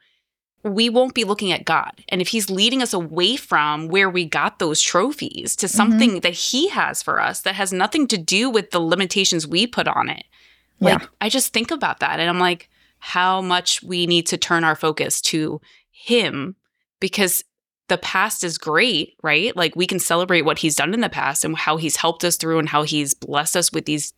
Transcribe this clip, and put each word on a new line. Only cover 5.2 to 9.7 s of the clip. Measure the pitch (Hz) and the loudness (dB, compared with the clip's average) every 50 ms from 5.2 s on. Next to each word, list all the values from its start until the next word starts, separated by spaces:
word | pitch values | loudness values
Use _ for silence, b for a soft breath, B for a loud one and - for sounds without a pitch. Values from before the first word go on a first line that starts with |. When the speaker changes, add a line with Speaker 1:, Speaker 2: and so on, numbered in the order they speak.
| - - - - - 220 - | -8 -10 -10 -8 -8 -6 -4
Speaker 1:
to | - 208 | -4 -4
Speaker 2:
Mm-hmm. | 190 - | 0 2
Speaker 1:
something | 220 208 226 220 220 226 233 196 175 | 4 4 4 6 6 4 4 4 2
that | - 175 175 | -2 -2 -2
he | - - - - 262 330 403 | -2 -4 -2 0 0 0 0
has | - 214 160 139 - - | 0 -2 -2 -2 -2 -4
for | - 156 - - | -4 -2 0 0
us | - - - - | 0 -2 -2 -2
that | - 185 190 | -4 -4 -2
has | 190 196 185 | -2 -4 -2
nothing | 190 180 190 - - 311 285 233 | 0 0 0 0 2 0 2 2
to | 226 185 | 0 -2
do | 160 - 185 196 240 269 | 0 0 2 2 2 2
with | 226 214 196 - | 2 0 0 0
the | - 175 | -2 0
limitations | 165 160 175 185 196 180 - 208 190 - 180 165 156 | 2 2 2 2 0 0 0 0 2 2 0 0 -2
we | 143 - 180 226 | 0 0 0 0
put | 240 | 0